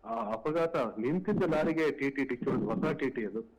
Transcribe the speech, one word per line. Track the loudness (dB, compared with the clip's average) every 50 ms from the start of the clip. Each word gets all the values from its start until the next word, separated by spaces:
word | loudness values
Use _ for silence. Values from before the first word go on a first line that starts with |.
| -8
ಆ | -6 -6 -4 -4 -4
ಅಪಘಾತ | -4 -4 -2 -2 0 2 0 2 2
ನಿಂತಿದ್ದ | 0 -2 0 -2 -2 0 0 0 0 0 0 2 2
ಲಾರಿಗೆ | 2 2 2 2 2 2 2 4 2 2
ಟಿ | 2 2 -2 -2
ಟಿ | 0 0 -2
ಡಿಕ್ಕಿ | -2 -2 -2 0 0
ಹೊಡೆದು, | 0 0 0
ಹೊಸ | 0 0 0 0 0
ಟಿ | 0 0 -2 -2
ಟಿ | -2 -2 -4
ಅದು | -2 -4 -6 -8 -8 -16